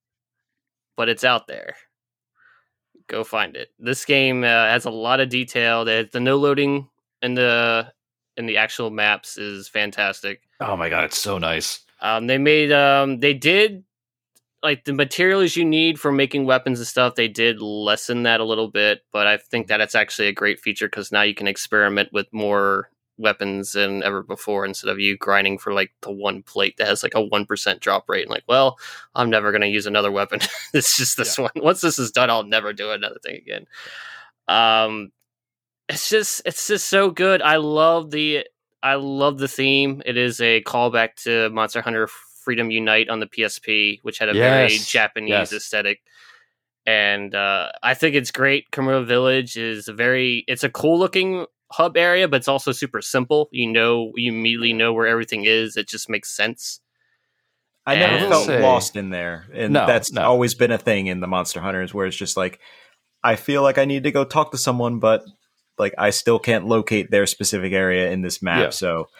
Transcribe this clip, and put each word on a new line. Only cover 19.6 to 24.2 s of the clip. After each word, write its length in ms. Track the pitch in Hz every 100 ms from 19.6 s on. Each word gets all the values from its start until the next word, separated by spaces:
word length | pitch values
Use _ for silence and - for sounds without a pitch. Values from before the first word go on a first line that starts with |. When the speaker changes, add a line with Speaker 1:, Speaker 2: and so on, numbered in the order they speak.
| 110
Speaker 1:
that 120 | 107
it's 140 | 107
actually 320 | 113 104 - 104
a 40 |
great 260 | 101 104 -
feature 280 | 107 101 104
'cause 220 | - 98
now 100 | 104
you 120 | 104
can 120 | 101 101
experiment 640 | 98 - 107 101 101 101
with 140 | 104 98
more 580 | 110 104 101 98 98 - _ _ -
weapons 540 | 110 101 101 98 98
than 300 | 101 101 98
ever 200 | 101 98